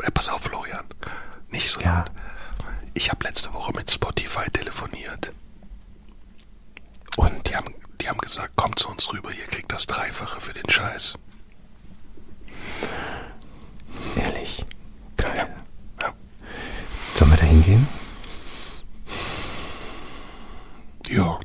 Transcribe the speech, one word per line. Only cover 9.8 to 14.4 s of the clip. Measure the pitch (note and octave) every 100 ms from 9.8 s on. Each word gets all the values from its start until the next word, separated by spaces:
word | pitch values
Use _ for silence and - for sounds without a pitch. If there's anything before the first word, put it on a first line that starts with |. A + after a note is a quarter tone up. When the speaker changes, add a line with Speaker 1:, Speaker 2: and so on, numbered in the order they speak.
| -
Speaker 1:
Dreifache | - - - - -
für | -
den | - -
Scheiß.“ | - - - - - - - - - - - - - - - - - - - - - - - - - - - - - - - - - - -
Speaker 2:
Ehrlich? | - -